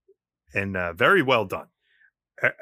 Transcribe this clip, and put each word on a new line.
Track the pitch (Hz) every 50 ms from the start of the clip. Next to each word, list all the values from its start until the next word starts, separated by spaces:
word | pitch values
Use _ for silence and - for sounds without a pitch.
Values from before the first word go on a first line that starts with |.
| _ _ _ _ _ _ _ _ _ _
And, | - 101 101 98 95
uh, | 92 87 85
very | 82 85 123 160 196 185
well | 135 127 131 113 104
done. | 92 95 76 - - _ _ _ _ _ _ _ _ _ _ _ _ _ -
A-, | - - - -